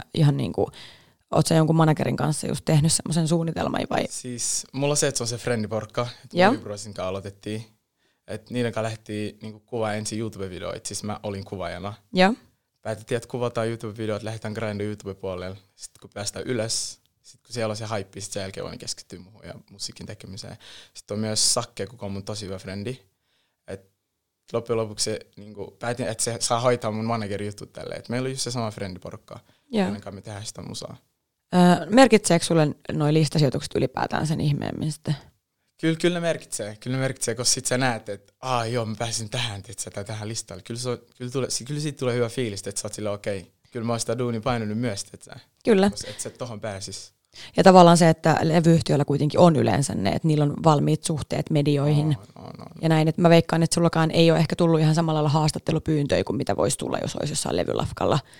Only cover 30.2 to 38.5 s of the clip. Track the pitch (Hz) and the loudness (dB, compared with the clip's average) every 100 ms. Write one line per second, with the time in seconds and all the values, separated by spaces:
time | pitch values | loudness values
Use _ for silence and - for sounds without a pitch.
30.2 | 110 104 107 - - - - - _ _ | -12 -12 -10 -12 -12 -10 -12 -16 _ _
31.2 | _ _ - 180 180 175 156 226 262 214 | _ _ 0 6 6 6 4 6 8 6
32.2 | - 170 - 165 151 - - 156 147 156 | 4 2 2 2 2 0 -6 -2 2 4
33.2 | 151 156 143 - - - - - - - | 2 2 2 0 -4 -2 -2 -2 -4 -2
34.2 | 151 160 151 143 - - 156 151 - 143 | -2 0 0 0 -2 -4 -6 -6 -4 -6
35.2 | - _ _ _ _ - 160 160 170 175 | -6 _ _ _ _ -4 -2 2 0 0
36.2 | 170 156 - - 107 110 127 131 131 127 | -2 -4 -6 -8 -8 -8 -4 -2 -2 -4
37.2 | - 117 120 - - 127 131 113 - 101 | -6 -2 0 0 0 0 0 -2 -6 -12
38.2 | _ _ 135 | _ _ -4